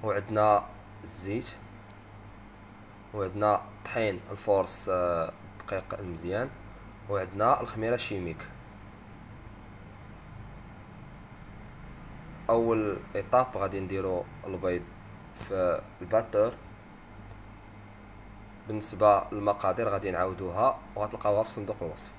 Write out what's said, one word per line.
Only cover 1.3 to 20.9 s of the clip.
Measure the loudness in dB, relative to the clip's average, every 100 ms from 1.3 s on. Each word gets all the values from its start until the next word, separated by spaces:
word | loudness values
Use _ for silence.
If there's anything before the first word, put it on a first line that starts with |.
| -4 -4 -12 -16 -16 -16 -18 -18 -18 -16 -16 -18 -18 -18 -18 -18 -18 -10
وعندنا | -2 -2 4 6 6
الطحين | 2 -12 -4 0 2 0 -6
الفورس، | -4 6 6 6 -2 0
آه، | 4 4 2 0 -4 -16 -14
الدقيق | -4 -4 -4 -8
المزيان، | -6 -6 -2 0 -2 -6 -14 -16 -16 -16 -2
وعندنا | -2 0 4 6 6
الخميره | 2 -2 2 2
شيميك. | 0 -2 -4 -6 -10 -14 -16 -16 -16 -16 -18 -16 -16 -16 -14 -16 -16 -16 -16 -16 -16 -16 -14 -14 -14 -14 -14 -16 -16 -16 -14 -14 -16 -14 -14 -14 -14 -14 -14 -14 -12 -12 -12 -6 4
اول | 4 6 4 4 0 -2 -4
ايطاب | 4 4 6 2
غادي | 0 0
نديرو | -2 0 0 0 -2 -10 -8
البيض | -2 0 0 -2 -14 -16 -16 -16 -12
في | -4 2 4 2 -2 -12
الباتور. | 2 2 4 4 4 2 -14 -16 -18 -18 -18 -16 -16 -16 -16 -16 -18 -18 -18 -18 -18 -18 -18 -16 -18 -16 -4
بالنسبه | -4 -4 6 8 8 4
للمقادير | 0 2 4 2 2 2
غادي | 2 0
نعاودوها | 2 2 0 -4 4 4 4 -6